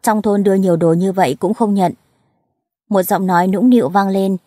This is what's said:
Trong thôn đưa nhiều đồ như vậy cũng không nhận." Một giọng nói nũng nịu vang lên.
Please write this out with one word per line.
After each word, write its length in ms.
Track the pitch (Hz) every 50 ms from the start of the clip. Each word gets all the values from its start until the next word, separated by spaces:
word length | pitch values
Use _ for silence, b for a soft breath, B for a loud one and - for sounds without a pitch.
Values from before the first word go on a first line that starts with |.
Trong 200 | - 240 214 214
thôn 220 | 208 214 202 202 196
đưa 100 | 208 190
nhiều 220 | 196 190 185 170
đồ 180 | 165 170 165 165
như 180 | 170 180 196
vậy 260 | 185 190 180 131 143 -
cũng 140 | - 180 220
không 200 | - 233 208 202
nhận." 200 | 196 185 170 - _ _ _ _ _ _ _ _ _ _ _ _ _ _ _ _ _ _ _
Một 140 | 208 196 180
giọng 240 | - 208 175 190
nói 200 | 185 180 175 180
nũng 220 | 190 190 196 - 254
nịu 200 | 247 240 151 135
vang 200 | 175 202 196 196
lên. 280 | 190 196 190 190 196 180 _